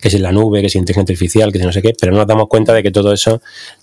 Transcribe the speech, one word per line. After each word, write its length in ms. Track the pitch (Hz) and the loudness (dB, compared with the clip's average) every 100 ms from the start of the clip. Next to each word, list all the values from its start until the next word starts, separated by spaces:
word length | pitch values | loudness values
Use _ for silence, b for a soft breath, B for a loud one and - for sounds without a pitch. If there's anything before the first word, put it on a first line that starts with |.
Que 100 | 107 | -2
si 60 | 101 | 0
en 60 | |
la 60 | 92 | 0
nube, 300 | 101 110 104 | 0 2 0
que 80 | 98 | 0
si 80 | 92 | -2
inteligencia 360 | 87 98 95 | -2 -2 -2
artificial, 360 | 90 90 107 107 | -2 0 2 0
que 80 | 95 | 0
si 60 | |
no 80 | 90 | -2
sé 80 | 90 | 0
qué, 140 | 110 117 | -2 -2
pero 140 | 92 | 0
no 60 | 101 | 0
nos 80 | 104 | 2
damos 220 | 107 104 | 0 2
cuenta 260 | 110 107 | 0 2
de 80 | 113 | 2
que 80 | 98 | 0
todo 240 | 101 101 | 0 0
eso 260 | 101 - 110 B B B B | 0 0 -2 B B B B